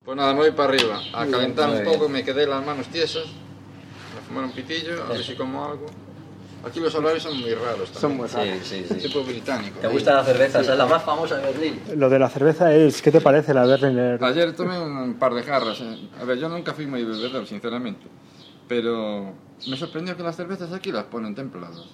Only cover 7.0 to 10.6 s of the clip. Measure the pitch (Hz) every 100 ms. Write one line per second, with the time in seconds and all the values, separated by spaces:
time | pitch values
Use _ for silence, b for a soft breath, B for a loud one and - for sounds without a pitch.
7 | 151 160 160 139 120 113 120 107 92 -
8 | 151 135 117 123 107 95 90 98 87 92
9 | 92 147 131 117 120 127 101 95 113 139
10 | - 139 131 123 135 135